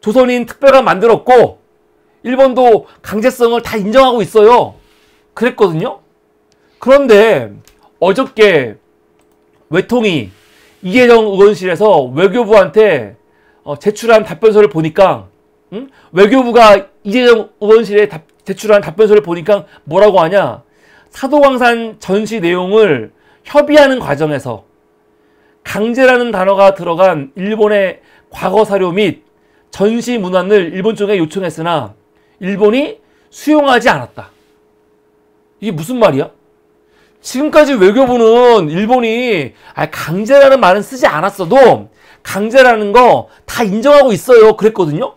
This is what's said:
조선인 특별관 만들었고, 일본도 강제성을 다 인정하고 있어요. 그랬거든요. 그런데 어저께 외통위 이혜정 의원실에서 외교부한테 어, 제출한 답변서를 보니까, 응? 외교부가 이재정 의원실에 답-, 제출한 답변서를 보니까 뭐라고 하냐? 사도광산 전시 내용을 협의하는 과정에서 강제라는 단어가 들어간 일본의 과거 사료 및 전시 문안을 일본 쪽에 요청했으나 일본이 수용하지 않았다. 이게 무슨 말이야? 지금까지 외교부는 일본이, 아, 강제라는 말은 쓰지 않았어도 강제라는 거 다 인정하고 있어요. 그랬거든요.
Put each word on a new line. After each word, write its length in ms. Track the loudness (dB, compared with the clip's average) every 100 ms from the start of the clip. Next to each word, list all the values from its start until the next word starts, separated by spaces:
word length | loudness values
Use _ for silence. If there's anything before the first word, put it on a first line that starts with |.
조선인 460 | -2 0 0 -2 -6
특별관 380 | -2 2 4
만들었고, 760 | 2 0 0 0 2 2 2 -4 _ _ _ _ _ _
일본도 640 | -8 0 0 2 2 2 -2 _
강제성을 600 | -10 -4 -4 -2 -2 -2
다 140 | -6 -8
인정하고 440 | -2 2 2 0
있어요. 540 | -2 2 4 4 0 -10 _ _ _ _ _
그랬거든요. 680 | -6 -6 -2 -2 -2 -8 -10 _ _ _ _ _ _ _ _
그런데 720 | 2 2 4 4 4 0 -4 -16 _ _ _ _
어저께 760 | -4 -2 -6 -2 0 0 -2 -12 _ _ _ _ _ _ _ _ _
외통위 600 | -6 -4 -4 -2 -4 -8 _ _ _ _ _
이혜정 420 | -4 0 4 4 2
의원실에서 760 | 2 2 2 -4 -2 0 0
외교부한테 1120 | -2 -2 -2 0 2 2 2 2 2 0 -6 -16 _ _ _ _
어, 140 | -14 -6
제출한 460 | -6 -6 0 0
답변서를 440 | 0 -2 0 4 2
보니까, 600 | 0 -6 0 0 0 -10 _ _ _ _
응? 160 | -18 -18 _ _
외교부가 760 | 0 2 2 2 4 6 4 0 _
이재정 480 | -6 0 2 2 0 _
의원실에 480 | 2 2 2 -2 -2
답-, 360 | -4 _ _
제출한 380 | -14 -12 0 0
답변서를 400 | 0 -2 2 2
보니까 420 | 0 -8 -4 -4 -4 _
뭐라고 360 | -6 2 2 2
하냐? 420 | 0 0 -2 -8 _ _ _ _ _
사도광산 840 | -12 -2 2 2 2 -2 -2 -6 -14
전시 420 | -6 -6 -4 -6
내용을 720 | -4 -4 -2 2 2 0 -6 _ _ _
협의하는 540 | -4 -2 2 4 4 0
과정에서 680 | -4 -4 -4 -6 -8 -14 _ _ _ _ _ _ _ _ _ _
강제라는 680 | -12 -6 -6 0 2 2 -2
단어가 440 | -4 -2 2 2
들어간 580 | 0 -6 0 0 0 -8 -12
일본의 680 | -8 -2 -2 0 -2 -6 _ _ _
과거 340 | -10 -4 -2
사료 280 | 0 -2 -2
및 320 | -2 -4 -4 _ _ _ _ _
전시 480 | -4 -4 -4 -6 -6
문안을 560 | -4 -4 0 -2 -2
일본 200 | -6 -6
쪽에 220 | -4 -4 -2
요청했으나 760 | -4 -6 -10 -8 -6 -6 -8 _ _ _ _ _
일본이 600 | -10 -2 0 0 -4 -10 _ _ _
수용하지 580 | -12 0 0 2 0 0
않았다. 420 | -2 -6 -18 -20 _ _ _ _ _ _ _ _ _ _ _ _ _
이게 120 | -10
무슨 260 | -10 -8 -2
말이야? 320 | 0 0 -6 _ _ _ _ _ _ _ _ _
지금까지 520 | -14 -6 -2 2 2
외교부는 920 | 2 2 2 0 2 4 4 4 2 0
일본이, 840 | -4 -2 -2 -2 -4 -4 -4 -6 _ _
아, 140 | -8 -8
강제라는 720 | -8 -10 -8 0 4 4 4
말은 220 | 2 0
쓰지 240 | -4 -4 -4
않았어도 840 | -2 -6 -6 -2 4 4 2 -6 _ _ _
강제라는 720 | -12 -8 -2 2 2 2 0
거 360 | 2 4 2 -4 _ -14
다 160 | -6
인정하고 500 | -4 -2 2 4 4
있어요. 440 | 0 2 4 6 4
그랬거든요. 580 | -2 -2 -6 -4 -10